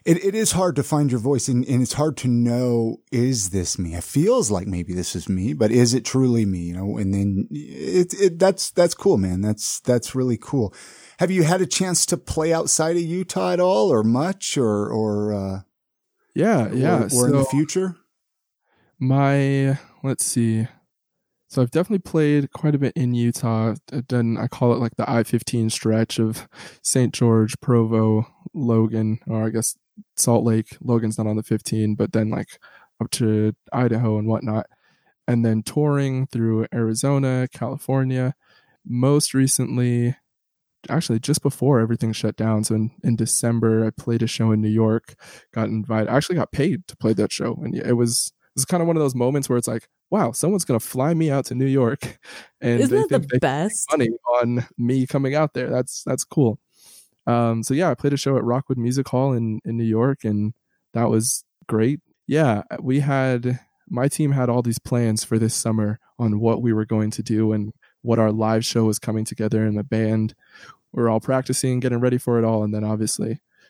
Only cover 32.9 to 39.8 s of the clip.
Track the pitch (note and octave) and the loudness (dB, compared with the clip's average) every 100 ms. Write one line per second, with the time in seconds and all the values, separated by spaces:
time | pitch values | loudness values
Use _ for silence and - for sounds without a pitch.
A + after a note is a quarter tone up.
32.9 | - A2 - A2+ G#2+ G#2+ - - B2+ B2 | -10 -8 -2 0 2 0 -2 -8 -2 0
33.9 | A#2 A#2 G#2+ A2 A2 A#2 A2 - _ _ | 0 0 0 0 -2 -2 -4 -6 _ _
34.9 | _ _ _ - A#2+ A#2 A2 - D3+ D3 | _ _ _ -2 0 2 0 -2 -2 0
35.9 | C#3+ C3+ C3 C3+ A#2+ A2+ A2 A2 A#2 A2 | 0 0 -2 -4 -2 0 0 -2 -2 -2
36.9 | A2 C#3 C#3 C3+ B2+ B2+ - A#2+ D3+ - | 0 0 2 2 0 -4 -6 -8 -8 -2
37.9 | C3+ C3 B2+ B2+ - _ _ _ _ - | 0 0 -2 -2 -6 _ _ _ _ -6
38.9 | A#2+ C3 D3 - C3 C3+ - B2+ B2 | 0 4 4 2 0 0 0 -2 0